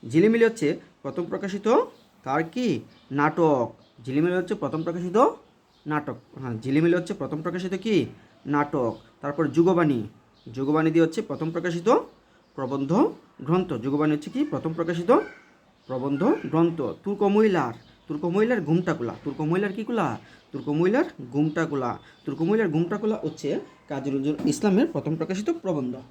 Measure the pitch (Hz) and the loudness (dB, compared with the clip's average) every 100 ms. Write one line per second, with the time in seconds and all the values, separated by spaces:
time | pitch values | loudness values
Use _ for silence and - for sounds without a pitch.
0 | 117 135 202 233 226 226 147 165 - _ | 0 4 6 6 4 4 -2 -2 -8 _
1 | 139 135 170 190 196 202 220 269 494 - | -10 -6 -6 -6 -6 -4 2 2 2 -6
2 | _ _ - 143 165 247 247 131 - - | _ _ -4 -2 -2 -2 -2 -2 -6 -20
3 | _ 139 147 156 160 139 117 - _ _ | _ 0 0 4 4 4 0 -6 _ _
4 | 120 135 170 180 180 208 139 151 160 170 | -4 0 2 0 -2 -4 -4 -4 -4 -6
5 | 180 185 285 466 - _ _ _ - 151 | -2 4 4 2 -18 _ _ _ -4 -4
6 | 143 117 _ - 131 117 123 139 165 175 | -4 -10 _ -12 -8 -8 -2 2 4 2
7 | 170 196 131 147 160 175 185 185 208 202 | -2 -6 -6 -6 -6 -6 -6 -6 0 0
8 | 117 - - _ - 143 147 151 117 107 | 0 -6 -20 _ -4 0 0 0 -2 -4
9 | - _ 139 143 156 131 170 175 160 127 | -14 _ -8 -2 0 4 4 6 4 2
10 | 110 - _ _ - 117 135 151 160 160 | -2 -12 _ _ -16 -6 0 2 4 4
11 | 160 165 220 139 160 165 175 170 175 285 | 4 2 -6 -4 -4 -4 -4 -2 2 2
12 | 494 - _ _ _ - 131 135 139 180 | 2 -16 _ _ _ -8 -6 -4 0 4
13 | 381 - _ _ 131 180 180 131 123 143 | 2 0 _ _ 0 0 0 -4 -2 2
14 | 156 147 - 254 294 135 165 160 165 170 | 2 0 -2 -4 -2 -2 -4 -4 -4 -4
15 | 175 294 - - _ _ _ _ _ 131 | 2 2 2 -12 _ _ _ _ _ -6
16 | 135 143 196 349 151 156 170 165 123 85 | -2 0 2 0 0 2 2 0 -6 -6
17 | - 202 202 202 220 185 127 113 - - | -6 0 2 4 4 4 0 -6 -16 -20
18 | _ 151 175 175 220 247 156 165 175 151 | _ -4 -2 2 2 0 2 0 2 -2
19 | 117 92 156 131 156 180 202 196 220 240 | -4 -6 -10 -4 -2 0 0 -4 -4 -2
20 | 160 107 - - _ 143 127 147 175 233 | -2 -4 -12 -20 _ -10 -4 0 2 2
21 | 339 - 127 135 156 151 156 143 123 104 | 0 -4 -6 0 0 0 -2 -2 -4 -6
22 | - - - 135 165 214 208 156 170 208 | -12 -14 -10 -4 0 2 2 0 0 -2
23 | 214 214 156 151 143 180 - - _ 139 | -2 -2 -4 -6 -4 -4 -6 -20 _ -6
24 | 131 139 139 147 160 - 214 190 320 - | -4 -2 -2 0 0 2 2 4 2 0
25 | 143 160 165 190 214 330 190 160 127 113 | -4 -4 -4 -4 -4 -4 -2 -2 -4 -8
26 | - | -12